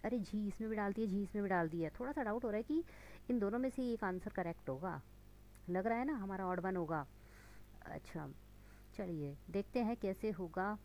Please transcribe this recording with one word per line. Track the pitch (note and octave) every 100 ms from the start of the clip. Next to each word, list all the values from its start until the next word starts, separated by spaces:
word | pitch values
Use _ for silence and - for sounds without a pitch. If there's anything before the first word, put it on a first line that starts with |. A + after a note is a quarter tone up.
अरे | G#3+ A#3+
जी | F#3+ G#3 G#3
इसमें | - A3
भी | G#3+
डाल | G3+
दिया, | G3+ A3
जी | F#3+
इसमें | G3 G#3
भी | G3+
डाल | F#3 E3
दिया। | E3+ D#3+
थोड़ा | - B3
सा | D4
डाउट | A3+ A3
हो | A#3+
रहा | G#3
है |
कि | A3+ D4+ E4+ - - - -
इन | B3
दोनों | G3+ A#3
में | C4
से | B3+ B3+
एक | A#3
answer | G3 F#3 G#3
correct | - E3+ E3 -
होगा, | C3+ F3+ E3 - - - - - - -
लग | F3+ G3+
रहा | A#3
है |
ना | C4
हमारा | C#4+ G3 F#3+ F#3
ऑड | F3+
वन | F#3 F#3
होगा। | D#3+ D#3+ C#3 - - - - - - -
अच्छा, | - - - E3 C#3+ C#3 - - - - -
चलिए | - F#3+ D#3+ C#3+ C#3+ -
देखते | F#3 G3+ B3
हैं | A3 A#3
कैसे | G3 F#3+ G#3+
होगा। | F3+ F3+ F3 F#3+ G#3+